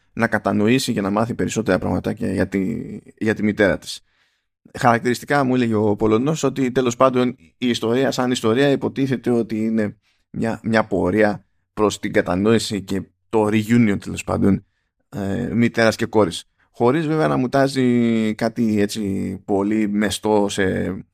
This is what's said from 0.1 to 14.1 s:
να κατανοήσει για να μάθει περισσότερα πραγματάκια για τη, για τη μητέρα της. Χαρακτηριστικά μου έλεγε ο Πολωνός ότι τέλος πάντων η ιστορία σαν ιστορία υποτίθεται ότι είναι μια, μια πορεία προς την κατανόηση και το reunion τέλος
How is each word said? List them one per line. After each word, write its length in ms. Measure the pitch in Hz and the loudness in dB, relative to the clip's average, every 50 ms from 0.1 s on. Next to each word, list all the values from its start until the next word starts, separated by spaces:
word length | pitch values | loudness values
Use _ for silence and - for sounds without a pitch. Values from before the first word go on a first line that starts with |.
να 140 | - - 113 | -4 -2 -2
κατανοήσει 640 | 113 110 104 - 98 101 104 104 110 123 135 - - | 0 0 0 0 0 0 2 2 2 2 2 0 -2
για 100 | 113 104 | -2 -2
να 80 | 98 95 | -2 0
μάθει 240 | 101 104 113 117 - | 0 0 0 -2 -2
περισσότερα 440 | - 113 110 - 117 107 101 92 90 | -4 -4 -4 -2 -2 0 0 0 0
πραγματάκια 540 | 101 98 92 87 - 104 104 104 95 98 | 0 -2 -4 -2 -2 -4 -6 -4 -6 -4
για 160 | 95 95 95 95 | -2 -2 -2 -2
τη, 500 | - 98 95 92 90 85 87 - 107 - - - - - | -2 -2 -2 -2 -4 -6 -8 -10 -14 -16 -16 -20 -12 -4
για 160 | 104 110 104 | -2 -2 0
τη 80 | 107 | 0
μητέρα 360 | 104 107 101 - 104 92 78 - | 0 0 2 4 4 4 2 0
της. 220 | - - - - _ _ _ _ _ _ _ _ _ _ _ _ _ - - - | -4 -10 -14 -14 _ _ _ _ _ _ _ _ _ _ _ _ _ -16 -6 0
Χαρακτηριστικά 640 | - 123 117 113 - 123 120 - - - 147 143 135 | 2 2 2 2 2 -2 -4 -2 -2 -2 0 0 0
μου 100 | 127 127 | 2 0
έλεγε 200 | 127 123 113 110 | 0 0 0 2
ο 220 | 107 110 104 104 | 2 2 2 2
Πολωνός 460 | 104 110 110 110 113 131 147 160 156 | 2 2 2 2 2 2 0 -2 -2
ότι 300 | - 135 135 139 135 123 | -2 -2 -2 -2 -2 -2
τέλος 240 | 123 135 123 120 - | 0 0 0 0 2
πάντων 320 | - 131 131 123 123 127 123 123 - | 2 2 2 2 2 0 -2 -2 -8
η 300 | - 80 _ - 127 123 | -14 -20 _ -4 -2 -2
ιστορία 420 | 113 - - 110 117 131 135 127 | -2 0 0 0 0 2 0 0
σαν 200 | 123 - 127 123 | 0 -2 -2 -2
ιστορία 400 | 127 120 - 110 113 131 139 143 | -2 0 0 0 2 2 4 2
υποτίθεται 600 | 139 135 - 110 - 135 139 131 135 117 - 123 | 2 2 0 -2 -2 -2 -2 -2 -2 -2 0 0
ότι 340 | 123 117 110 - 110 107 110 | 0 0 0 -2 -2 -4 -2
είναι 320 | 113 113 110 104 104 - _ _ _ _ _ _ _ | -2 0 0 -2 -2 -6 _ _ _ _ _ _ _
μια, 300 | - - 110 113 110 - | -8 -6 -4 -4 -4 -4
μια 240 | - 110 113 113 110 | -2 0 2 2 2
πορεία 600 | - 101 87 90 90 101 107 107 104 101 - - _ _ _ _ _ | 0 0 0 0 2 2 4 2 2 2 -2 -8 _ _ _ _ _
προς 280 | _ - 107 101 - - | _ 0 0 0 0 -2
την 120 | - 104 | -6 -2
κατανόηση 680 | 101 107 95 95 90 92 101 110 117 107 - - 110 98 | 0 0 0 2 0 2 2 4 2 2 2 -2 -6 -6
και 200 | 95 95 98 98 - - _ _ _ _ | -6 -6 -6 -6 -6 -8 _ _ _ _
το 180 | - 110 107 | 0 0 2
reunion 500 | 107 107 110 107 107 117 120 117 104 98 95 | 2 2 0 2 2 4 4 4 4 2 -2
τέλος 240 | - 95 | -4 -8